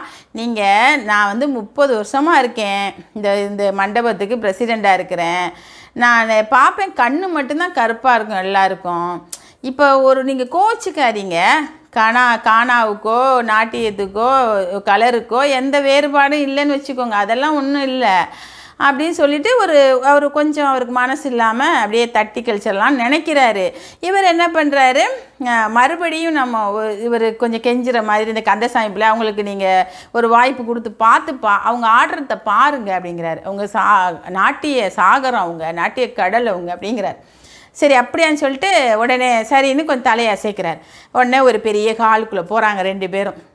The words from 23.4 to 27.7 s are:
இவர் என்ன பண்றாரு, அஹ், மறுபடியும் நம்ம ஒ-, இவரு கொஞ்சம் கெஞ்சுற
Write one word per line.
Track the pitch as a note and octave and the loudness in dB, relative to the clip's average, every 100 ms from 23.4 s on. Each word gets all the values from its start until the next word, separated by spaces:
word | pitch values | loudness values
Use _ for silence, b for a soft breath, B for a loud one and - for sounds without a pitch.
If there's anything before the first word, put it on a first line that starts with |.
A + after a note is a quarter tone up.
| B3 G3+ F3+ - B B | 2 2 -2 -6 B B
இவர் | F4 G4 | -2 0
என்ன | F#4+ E4+ E4+ | 2 2 0
பண்றாரு, | E4 D4 C#4 C4 C4+ G#4 C5 - - | 0 0 2 2 2 0 -4 -12 -8
அஹ், | B3 A#3 G#3+ | -2 0 0
மறுபடியும் | A#3 B3+ E4+ E4+ D#4+ E4 | 2 2 0 -4 -4 -2
நம்ம | D4+ B3+ A3+ G#3 | -2 -2 -2 -4
ஒ-, | G#3 G#3+ | -4 -4
இவரு | G#3 A#3 A#3 A3+ A3 | -6 -4 -2 -2 -2
கொஞ்சம் | A#3 A3+ | -4 -2
கெஞ்சுற | A#3+ | -2